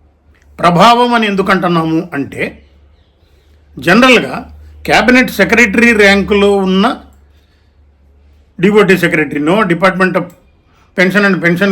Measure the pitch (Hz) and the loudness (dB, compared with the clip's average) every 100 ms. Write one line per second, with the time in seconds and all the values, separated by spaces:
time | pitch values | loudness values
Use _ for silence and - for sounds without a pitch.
0 | _ _ _ _ _ - 165 170 208 240 | _ _ _ _ _ -2 0 4 4 4
1 | 247 233 214 196 190 190 175 170 160 160 | 2 0 -2 -2 -2 -2 -2 -2 -2 -4
2 | - 143 120 110 190 - _ _ _ _ | -4 -8 -8 -8 -10 -12 _ _ _ _
3 | _ _ _ _ _ _ _ - 127 208 | _ _ _ _ _ _ _ -6 0 2
4 | 262 226 139 - - - - - - 156 | 4 2 0 -12 -14 -20 -20 -12 0 0
5 | 220 254 254 - 185 - 233 190 233 220 | 2 2 0 -2 0 2 0 0 0 2
6 | 202 196 180 208 202 202 190 190 220 285 | 2 2 0 0 0 0 0 0 -2 -4
7 | - _ _ _ _ _ _ _ _ _ | -14 _ _ _ _ _ _ _ _ _
8 | _ _ _ _ _ - 185 208 180 180 | _ _ _ _ _ -4 0 2 2 0
9 | 165 160 147 143 147 202 196 170 190 185 | 0 -2 -4 -4 -2 -2 -2 0 -2 0
10 | 185 170 - _ _ _ _ _ _ - | -2 -2 -6 _ _ _ _ _ _ -4
11 | 185 190 202 175 170 175 196 | -2 0 0 0 -2 0 0